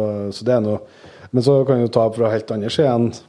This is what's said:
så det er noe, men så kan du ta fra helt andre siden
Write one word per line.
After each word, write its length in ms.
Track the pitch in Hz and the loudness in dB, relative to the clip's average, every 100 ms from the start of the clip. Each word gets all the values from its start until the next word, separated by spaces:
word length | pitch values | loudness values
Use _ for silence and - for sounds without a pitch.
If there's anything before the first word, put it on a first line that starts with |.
| 107 104 101 | -2 -4 -8
så 100 | 95 | -6
det 120 | 113 123 | 0 0
er 40 | |
noe, 200 | 107 104 - - - - - | 0 -4 -8 -20 -20 -20 -4
men 120 | 127 | 0
så 180 | 123 139 135 | 4 2 2
kan 140 | 127 | 2
du 80 | 117 | 2
ta 220 | 117 113 | 2 0
fra 220 | 113 113 | 2 0
helt 200 | 110 110 | 0 -4
andre 180 | 110 101 | -6 -4
siden 420 | - 147 120 117 117 | 0 2 2 0 -4